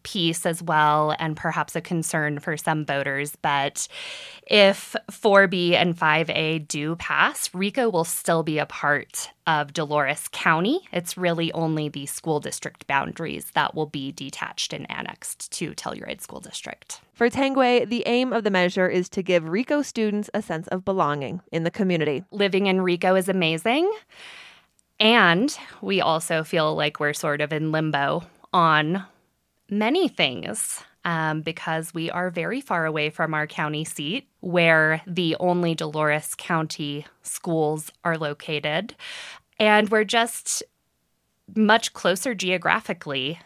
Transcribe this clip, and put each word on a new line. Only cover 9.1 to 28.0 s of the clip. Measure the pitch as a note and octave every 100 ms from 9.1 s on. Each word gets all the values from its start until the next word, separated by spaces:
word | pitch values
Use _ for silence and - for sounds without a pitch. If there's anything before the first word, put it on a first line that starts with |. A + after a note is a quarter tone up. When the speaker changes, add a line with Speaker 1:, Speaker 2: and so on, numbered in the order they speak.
| - - _ E3+
Speaker 1:
of | D3+ C#3+
Dolores | E3 D3 D3 C3+ D3+ -
County. | - F3 D#3+ G3 F4+ -
It's | F3 E3+ F3+
really | F3+ E3+ E3
only | E3+ D#3+ D#3 D3+
the | D3 C#3
school | - E3 D3+
district | B2 - - - -
boundaries | C#3 C#3+ - E3 D2+ -
that | D#3 - D#3
will | D3+
be | D3 C3+
detached | - C3+ - - - -
and | D3+ -
annexed | - - - - - -
to | - E3
Telluride | - - - - C#2
School | - C2
District. | - - - - - - _
Speaker 2:
For | - A#3+
Tangway, | B3 C4+ C4+ B3 B3 G3+
the | A#3+ -
aim | A#3+ B3+
of | A3+
the | G#3
measure | F#3 F3+ F#3+ F#3
is | F3+ F3+
to | G3+
give | F3+ F3 D#3+
RICO | G3 B3+ D4
students | C4+ A#3 G#3+ G#3 G3+
a | G#3
sense | - D#3+ -
of | F#3
belonging | F#3+ F#3+ D3 D3 B2+ F3+ -
in | E3
the | E3
community. | - F#3 E3+ D3+ C#3 -
Speaker 1:
Living | G#3 G3+ F#3+ G3
in | F#3
RICO | F3+ F3 F#3 F#3+
is | F#3
amazing. | F#3+ D#3+ D#3+ A3+ C4 F#4+ G#4+ - - - - - - _ _ _ -
And | G#3+ A#3 F3+ F3 C#4+ - - -
we | G3 F#3+
also | - D#3+ - E3
feel | D#3+ E3+ D#3 D#3
like | D3+ -
we're | D3
sort | D3 D#3 D3
of | D3
in | D#3 D#3
limbo | D#3 D#3 D3